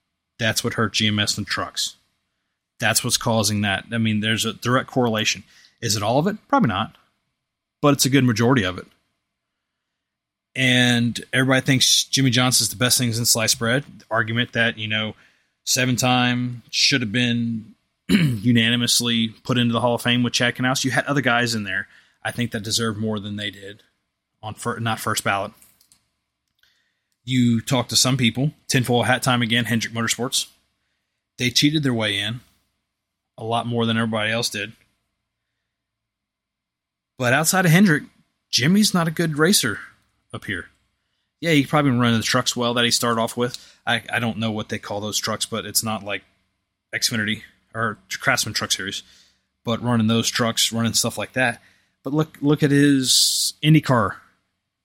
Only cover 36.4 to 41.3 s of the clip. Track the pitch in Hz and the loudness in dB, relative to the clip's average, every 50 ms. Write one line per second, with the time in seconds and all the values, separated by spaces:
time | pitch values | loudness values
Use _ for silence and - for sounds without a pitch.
36.4 | _ _ _ _ _ _ _ _ _ _ _ _ _ _ _ - 131 120 127 143 | _ _ _ _ _ _ _ _ _ _ _ _ _ _ _ -4 0 2 2 2
37.4 | 160 160 - 185 185 175 156 180 208 196 151 143 - - _ _ _ _ _ _ | 2 2 2 2 4 6 6 6 6 6 4 2 -2 -6 _ _ _ _ _ _
38.4 | _ _ - - 120 151 185 202 214 196 - 185 165 165 156 - 175 165 151 139 | _ _ -2 0 2 2 4 4 4 2 2 0 0 0 0 -2 -2 -2 0 2
39.4 | 156 175 208 - - 120 101 90 - - - _ _ _ _ _ _ _ - 110 | 4 4 4 2 2 -2 -4 -6 -10 -16 -20 _ _ _ _ _ _ _ -16 -14
40.4 | - - 101 85 82 - _ _ _ _ _ _ _ _ _ _ _ _ | -10 -8 -8 -8 -10 -12 _ _ _ _ _ _ _ _ _ _ _ _